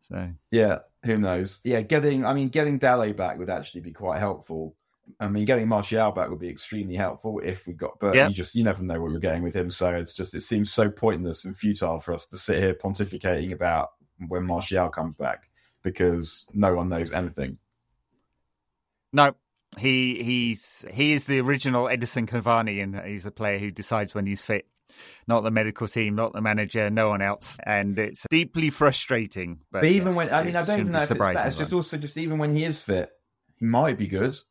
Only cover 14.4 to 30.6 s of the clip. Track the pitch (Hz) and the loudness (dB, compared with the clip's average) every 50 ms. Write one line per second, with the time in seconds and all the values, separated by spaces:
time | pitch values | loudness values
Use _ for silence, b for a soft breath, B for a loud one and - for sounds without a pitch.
14.4 | 90 90 85 85 90 - 98 95 90 87 - - 80 82 76 _ 71 64 53 - | -2 -2 -2 -4 -2 0 2 2 2 2 0 -4 -6 -6 -6 _ -4 -4 -4 -6
15.4 | _ _ _ _ _ _ _ _ _ 92 92 - 90 90 85 85 82 78 - - | _ _ _ _ _ _ _ _ _ -6 0 2 2 4 4 2 -2 -6 -8 -12
16.4 | - _ - 104 104 95 90 87 87 90 87 85 85 80 - 85 90 85 - - | -16 _ 0 4 4 4 4 4 2 0 0 -2 -2 -2 -2 -2 -4 -4 -4 -6
17.4 | 69 64 - - _ _ _ _ _ _ _ _ _ _ _ _ _ _ _ _ | -8 -8 -8 -12 _ _ _ _ _ _ _ _ _ _ _ _ _ _ _ _
18.4 | _ _ _ _ _ _ _ _ _ _ _ _ _ _ - 143 143 139 135 _ | _ _ _ _ _ _ _ _ _ _ _ _ _ _ 6 6 6 6 6 _
19.4 | _ _ _ _ _ _ - - 110 135 131 127 127 127 123 - - 120 127 123 | _ _ _ _ _ _ -14 -2 2 2 4 4 2 2 0 -2 -2 0 0 2
20.4 | 120 117 113 101 - - - - - - 95 107 143 147 151 143 135 - 139 131 | 2 0 -2 -4 -8 -16 -16 -16 -16 -12 -2 2 4 4 4 2 2 2 0 2
21.4 | 127 127 143 135 - 139 127 123 123 123 127 127 113 - - 127 117 110 - 120 | 2 2 0 0 0 0 2 2 2 2 0 -2 -2 -4 -2 -2 -4 -2 -2 -2
22.4 | - 120 117 117 113 110 101 101 98 98 98 98 92 95 104 101 85 104 - - | 2 4 4 4 2 0 -2 -4 -4 -4 -6 -8 -8 -8 -10 -8 -10 -12 -10 -4
23.4 | 110 104 101 98 101 104 98 - 101 - 123 113 104 92 - 104 98 98 101 95 | -2 -2 -2 -2 -2 -6 -6 -8 -6 -2 0 0 0 -2 -4 -4 -2 -2 -4 -6
24.4 | - - 110 101 - _ _ _ _ B B B B B B B B - 113 117 | -4 -2 -4 -4 -4 _ _ _ _ B B B B B B B B 2 2 2
25.4 | 107 113 110 110 110 107 104 - 117 107 - 117 110 104 104 107 113 113 - 107 | 2 2 2 2 0 0 -2 -4 -6 -4 -2 -2 0 0 0 0 -2 -2 -2 -2
26.4 | 110 107 107 107 107 95 - 113 107 104 104 113 110 107 104 98 98 98 104 - | 0 0 0 0 -2 -2 0 0 0 2 2 2 2 2 2 2 0 0 -2 -2
27.4 | - - - - - - 104 101 101 101 98 98 107 104 - - - - 160 160 | -6 -10 -10 -8 -2 0 0 0 2 0 0 0 -2 -2 -4 -10 -6 0 0 0
28.4 | 170 - _ 165 160 151 - - 147 143 131 - - - 135 117 113 101 - 95 | 0 0 _ 0 0 0 2 4 4 4 4 2 -2 -2 0 -2 0 -2 -6 -6
29.4 | 90 87 85 78 _ _ - 98 156 160 185 202 180 185 180 175 170 - - 156 | -6 -6 -8 -10 _ _ 0 2 4 6 6 6 4 2 2 2 2 2 2 2
30.4 | 160 175 170 175 | 0 2 0 0